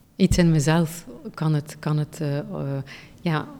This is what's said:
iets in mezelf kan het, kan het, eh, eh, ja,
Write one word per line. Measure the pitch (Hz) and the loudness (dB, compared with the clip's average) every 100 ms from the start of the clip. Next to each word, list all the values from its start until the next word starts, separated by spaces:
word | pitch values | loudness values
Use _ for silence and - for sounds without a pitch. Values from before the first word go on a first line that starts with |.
| _ - | _ 0
iets | 185 185 | 4 6
in | 170 | 6
mezelf | 156 143 165 160 - - 240 220 | 4 4 2 2 -4 -16 -16 -12
kan | - 156 | -4 0
het, | 151 147 - | 0 -2 -6
kan | 151 151 | -2 -2
het, | 143 - | -2 -6
eh, | 147 143 | -4 -4
eh, | 147 151 139 139 135 - - - | -6 -6 -6 -6 -8 -14 -20 -6
ja, | 175 151 - | -2 -2 -4